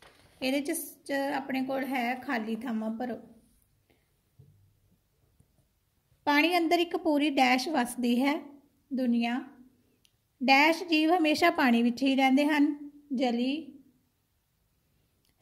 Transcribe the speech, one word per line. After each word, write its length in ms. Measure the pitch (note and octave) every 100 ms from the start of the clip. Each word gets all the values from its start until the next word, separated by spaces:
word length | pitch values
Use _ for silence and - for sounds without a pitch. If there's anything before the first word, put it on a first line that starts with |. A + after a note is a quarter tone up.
| - _ _ -
ਇਹਦੇ 200 | C4 C#4
ਚ 100 | D4
ਸ-, 260 | E4 - -
ਚ 80 | - C#4 C#4 C#4+
ਆਪਣੇ 280 | C4+ C4
ਕੋਲ 200 | C4 C4+
ਹੈ 300 | B3 C4 A#3+ B3
ਖਾਲੀ 360 | - B3 A3 A3
ਥਾਵਾਂ 340 | B3+ A3 A3
ਭਰੋ। 280 | A3+ B3 A3+ - - _ _ _ _ _ _ _ _ _ _ - _ _ _ _ _ _ _ _ _ _ _ _ _ _ _ _ _ -
ਪਾਣੀ 300 | C#4+ D#4+ F4+
ਅੰਦਰ 220 | D#4+ F4
ਇੱਕ 180 | E4+ F#4+
ਪੂਰੀ 340 | F4+ D4 D4+
ਡੈਸ਼ 380 | C#4 B3+ B3+ E4+
ਵਸਦੀ 520 | D4+ A#3+ - A#3+ A#3+
ਹੈ 120 | C#4 D#4 - - _ _ -
ਦੁਨੀਆ। 500 | A#3+ B3+ A#3 A#3 B3 - - - _ _ _ _ _ _ -
ਡੈਸ਼ 420 | B3 C4+ D4+ E4
ਜੀਵ 280 | F4 D#4 D#4 F4+
ਹਮੇਸ਼ਾ 340 | D#4 D4+ E4+
ਪਾਣੀ 320 | E4 C4+ A#3
ਵਿੱਚ 200 | A#3+ A#3+
ਹੀ 120 | C#4 C4+
ਰਹਿੰਦੇ 300 | C4+ C4 D4
ਹਨ। 280 | D4+ D4 D4 - - -
ਜਲੀ। 380 | A#3+ B3+ A#3 B3+ D4 D#4 - _ _ _ _ _ _ _ _ _ _ _ _ _ _ _ _